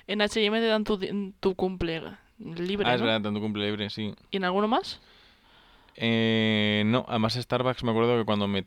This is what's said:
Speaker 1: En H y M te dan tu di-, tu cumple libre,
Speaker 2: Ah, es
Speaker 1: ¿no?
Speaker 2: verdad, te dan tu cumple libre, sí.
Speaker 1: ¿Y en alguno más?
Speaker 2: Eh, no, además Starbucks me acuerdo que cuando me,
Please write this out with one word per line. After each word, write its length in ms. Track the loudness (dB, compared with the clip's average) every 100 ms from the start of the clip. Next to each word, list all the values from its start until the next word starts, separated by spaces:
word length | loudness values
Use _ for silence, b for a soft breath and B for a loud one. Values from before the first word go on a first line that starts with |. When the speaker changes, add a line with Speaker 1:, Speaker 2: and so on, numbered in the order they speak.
| -6
Speaker 1:
En 140 | 0
H 200 | 0 2
y 40 | 2
M 120 | 2
te 80 | 2
dan 160 | 0
tu 140 | 0 -2
di-, 340 | -2 -6 -6 -2
tu 160 | -2
cumple 480 | 0 -2 -2 -4 -4 -8 -16 _ -16
libre, 480 | -12 -6 -4 0 2
Speaker 2:
Ah, 80 |
es 60 | 2
Speaker 1:
¿no? 60 | 2
Speaker 2:
verdad, 140 | 2
te 40 |
dan 100 | 0
tu 60 | -2
cumple 240 | -2 -2
libre, 240 | -2 -2 -4
sí. 260 | -4 -6 -8 -6
Speaker 1:
¿Y 60 | -4
en 80 |
alguno 240 | 0 0 2
más? 320 | 0 -2 -12 b b b b b b b b b
Speaker 2:
Eh, 880 | -4 0 2 2 2 2 2 2 2
no, 220 | 2 0 0
además 240 | 0 0
Starbucks 480 | -2 -2 -2 0 -2
me 80 | 0
acuerdo 260 | 2 4 2
que 80 | 2
cuando 200 | 0 0
me, 200 | -2